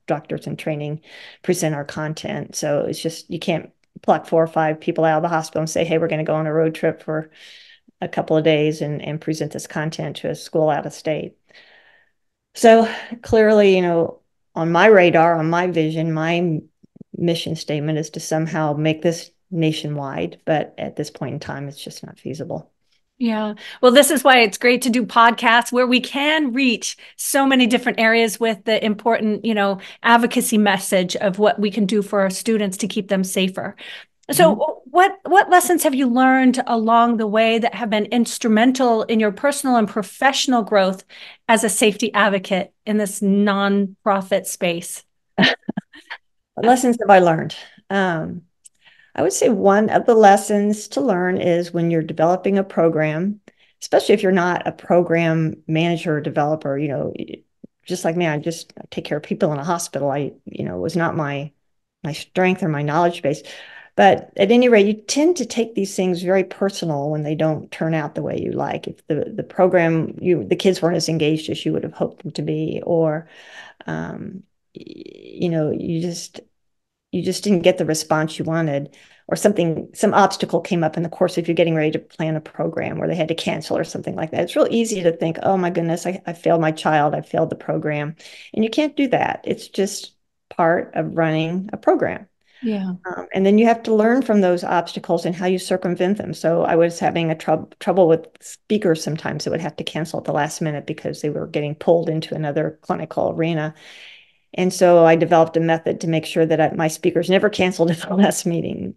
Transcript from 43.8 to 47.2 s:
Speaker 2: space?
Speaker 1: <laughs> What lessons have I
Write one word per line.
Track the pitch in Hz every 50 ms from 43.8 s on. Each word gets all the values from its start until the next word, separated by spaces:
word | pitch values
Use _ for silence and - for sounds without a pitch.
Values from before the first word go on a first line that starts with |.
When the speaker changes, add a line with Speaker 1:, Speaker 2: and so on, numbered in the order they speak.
| 202 190 196 _ - 220 196 196 190 190 202 185 185
Speaker 2:
space? | - - - 190 175 170 170 - - - - _ _ _ _ _ _ - -
Speaker 1:
<laughs> | 180 175 - - - - - - _ _ - 302 - - - - _ _ _ _ _ _ -
What | - -
lessons | 233 254 247 269 247 240 240
have | 214 196
I | 202 185